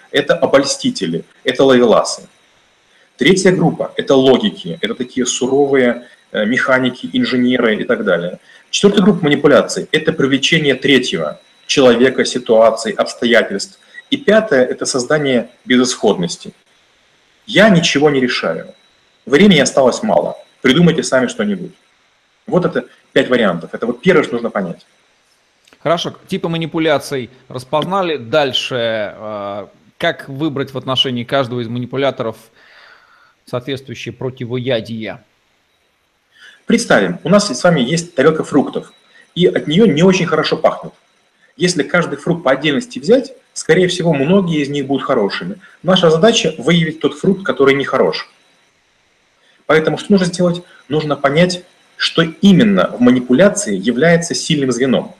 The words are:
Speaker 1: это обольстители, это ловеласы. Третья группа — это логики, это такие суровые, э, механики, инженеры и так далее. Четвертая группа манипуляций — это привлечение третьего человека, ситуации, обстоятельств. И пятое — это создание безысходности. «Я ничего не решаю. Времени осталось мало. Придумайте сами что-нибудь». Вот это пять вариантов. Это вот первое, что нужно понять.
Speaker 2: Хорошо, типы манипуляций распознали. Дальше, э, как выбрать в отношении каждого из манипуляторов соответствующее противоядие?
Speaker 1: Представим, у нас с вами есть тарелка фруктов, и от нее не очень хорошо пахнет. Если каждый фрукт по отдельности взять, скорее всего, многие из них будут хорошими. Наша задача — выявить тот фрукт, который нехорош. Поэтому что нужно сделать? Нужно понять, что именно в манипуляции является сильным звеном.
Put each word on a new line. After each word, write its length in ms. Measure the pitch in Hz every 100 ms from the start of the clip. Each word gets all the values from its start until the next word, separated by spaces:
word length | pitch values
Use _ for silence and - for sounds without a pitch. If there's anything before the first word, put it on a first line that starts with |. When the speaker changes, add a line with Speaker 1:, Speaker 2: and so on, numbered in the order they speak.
| _
Speaker 1:
это 240 | 139 139
обольстители, 880 | 170 127 139 143 - 135 - 87 82 - _
это 180 | - 165
ловеласы. 600 | 139 127 120 90 - - - _ _ _ _ _ _ _ _ -
Третья 360 | 147 185 190
группа — 400 | - 160 - - -
это 200 | - 139
логики, 600 | 131 123 104 85 87 82
это 140 | 104 113
такие 280 | 123 -
суровые, 840 | 123 - 123 135 139 135 123 117 - _ _
э, 120 | 104 107
механики, 640 | 123 110 127 131 123 127
инженеры 640 | 131 123 127 123 127 113 107
и 80 |
так 200 | - 113
далее. 360 | 104 87 87 101 _ - _
Четвертая 340 | - 202 214
группа 200 | 185 170 147
манипуляций — 600 | 143 151 120 90 - -
это 200 | 156 156
привлечение 600 | - 135 135 - 165 147
третьего 680 | 123 131 135 123 90 76 - _ _ -
человека, 580 | - 127 117 131 131
ситуации, 680 | 117 127 123 110 113 110 110
обстоятельств. 840 | 101 120 - 120 113 95 98 - _ _ - -
И 60 | 143
пятое — 480 | - 214 - 135 123
это 120 | 135
создание 640 | 123 131 123 151 143 123 110 _
безысходности. 880 | - 123 120 - 110 92 85 - - - _ _ _ _ _ _ _ _ -
«Я 220 | 131 220
ничего 420 | 175 - 143 151
не 100 | 139
решаю. 540 | 123 - 92 - - - _ _ _ _ -
Времени 340 | 143 208 165
осталось 420 | 127 - 127 -
мало. 340 | 110 82 - - - _
Придумайте 440 | 131 139 170 139
сами 240 | 120 131 123
что-нибудь». 440 | - 104 95 87 - _ _ _ _ _ _ -
Вот 160 | 175
это 220 | 165 127 - _ _
пять 160 | 143 127
вариантов. 420 | 123 104 87 82
Это 120 | 107 113
вот 140 | 123
первое, 240 | 180 160
что 80 | -
нужно 180 | 120 113
понять. 340 | 107 90 - _ _ _ _ _ _ _ _ _ _
Speaker 2:
Хорошо, 360 | 147 170 170 - -
типы 220 | 190 185
манипуляций 840 | 165 165 170 160 143 - 139 113 _ -
распознали. 680 | 127 127 156 147 196 180 147
Дальше, 1000 | 117 156 139 - - 127 117 110 101 -
э, 500 | 107 104 101 101 95 _ _ -
как 300 | 170 165 -
выбрать 460 | 135 160 135 135
в 40 | 131
отношении 440 | 131 127 139 123
каждого 380 | 120 139 120 123
из 80 | 113
манипуляторов 680 | 120 120 135 135 127 113 110 _ _ _ - - - _ _ _ _ _
соответствующее 640 | 127 135 131 - 117 -
противоядие? 1120 | - 127 127 120 127 123 120 104 113 107 85 _ _ _ _ _ _ _ _ _ _ _ _ - _ -
Speaker 1:
Представим, 520 | 233 - 127 92 -
у 40 | 147
нас 220 | 202 -
с 120 | 127
вами 200 | 175 160
есть 320 | 120 165 165
тарелка 280 | - 143 156
фруктов, 520 | 135 147 - - - _ _ _ _
и 100 | -
от 220 | 175 - 143
нее 180 | 160
не 180 | 220 147
очень 220 | 190 185
хорошо 320 | 170 156 - -
пахнет. 380 | - - - - _ _ _ _ _ -
Если 240 | 175 170
каждый 340 | - 175 165 143
фрукт 260 | - 170
по 100 | 131
отдельности 460 | 139 156 135 - 127
взять, 360 | 147 254 247 - _
скорее 340 | - - 165 180
всего, 260 | - 170
многие 480 | 143 139 202 175 156
из 80 | 139
них 160 | 143 131
будут 200 | 135 -
хорошими. 520 | 123 101 - - - - _
Наша 280 | 156 185 175
задача — 440 | 160 220 226 - -
выявить 420 | 123 175 156 151
тот 180 | 143 -
фрукт, 260 | 175 196
который 300 | - - 139
нехорош. 560 | 139 131 131 92 78 - _ _ _ _ _ _ _ _ _ _ _ _ _ -
Поэтому 320 | 156 156 151
что 140 | -
нужно 140 | 196 175
сделать? 360 | 175 175 170 - _ -
Нужно 280 | 147 151 139
понять, 480 | 139 147 180 180 - _ _ -
что 260 | - -
именно 640 | 165 - 202 170 110 92 85
в 120 | -
манипуляции 720 | 123 127 123 127 196 190 - 95
является 580 | 104 123 160 170 165
сильным 380 | - - 147 131
звеном. 420 | 117 131 98 - -